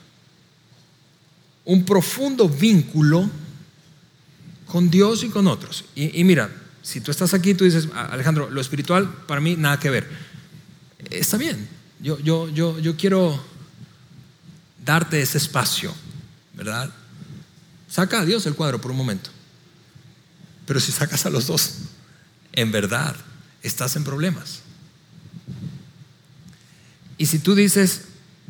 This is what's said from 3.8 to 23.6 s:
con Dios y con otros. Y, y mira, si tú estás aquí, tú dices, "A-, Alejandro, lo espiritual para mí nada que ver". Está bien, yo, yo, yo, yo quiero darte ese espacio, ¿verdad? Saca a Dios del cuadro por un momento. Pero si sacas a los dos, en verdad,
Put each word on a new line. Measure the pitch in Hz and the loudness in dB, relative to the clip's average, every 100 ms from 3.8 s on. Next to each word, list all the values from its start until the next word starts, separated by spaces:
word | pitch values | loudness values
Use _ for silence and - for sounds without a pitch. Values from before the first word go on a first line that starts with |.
| _ - _ _ _ _ - - - | _ -20 _ _ _ _ -20 -20 -6
con | 170 175 | 2 4
Dios | 180 202 226 | 6 6 4
y | 240 | -2
con | 208 196 | 2 2
otros. | 117 - - - | 2 -6 -14 -14
Y, | - 147 - | -6 -6 2
y | |
mira, | 180 165 107 - - - | 6 6 4 -8 -20 -18
si | - - | -12 -10
tú | 113 | -6
estás | 143 180 190 | -2 0 2
aquí, | 180 | 2
tú | 190 190 | 4 6
dices, | 165 156 | 4 0
"A-, | 120 117 | -6 -8
Alejandro, | 127 131 156 143 | -2 0 0 -2
lo | 135 | -4
espiritual | 131 143 143 175 196 - - | -4 -4 0 0 0 -6 -6
para | 143 | -2
mí | 156 175 | 0 0
nada | 151 143 | 0 0
que | 147 | 0
ver". | 123 - - - - - - - - - _ - | -2 -4 -12 -16 -20 -20 -20 -20 -20 -20 _ -12
Está | - - 214 | -4 -2 0
bien, | 320 147 104 - - _ | -2 -6 -10 -16 -20 _
yo, | 139 147 | -8 -4
yo, | 151 165 165 | 0 0 -2
yo, | 151 170 160 | -2 -2 -2
yo | 160 165 | -4 -2
quiero | 196 190 180 139 135 - - - - - - - - _ - - _ _ | 0 2 2 0 -8 -18 -20 -20 -20 -20 -20 -20 -20 _ -20 -20 _ _
darte | 120 160 165 160 | 0 0 2 -2
ese | 131 151 | 0 -2
espacio, | - 135 113 - 90 80 - - - - _ - | -2 -2 -2 -2 -6 -12 -16 -18 -20 -20 _ -14
¿verdad? | 104 113 131 - - - - - - - _ - - | -10 -8 -8 -12 -20 -20 -20 -20 -20 -20 _ -20 -10
Saca | - 185 233 | -2 0 0
a | 165 | 0
Dios | 220 165 | 0 -2
del | 143 | -2
cuadro | 156 120 | -2 -2
por | 127 | -4
un | 131 | -4
momento. | 127 98 - - - _ _ _ _ - - _ _ _ - - - | -2 -4 -8 -20 -20 _ _ _ _ -20 -20 _ _ _ -20 -20 -4
Pero | 139 | -2
si | - | 0
sacas | - - 180 190 | -2 -2 -2 -2
a | |
los | - - | -2 -2
dos, | 165 - - - - - - _ _ _ | -2 -2 -4 -14 -18 -20 -20 _ _ _
en | - 113 | -2 0
verdad, | 107 98 117 151 - - - - _ | 0 0 -2 -4 -6 -14 -20 -20 _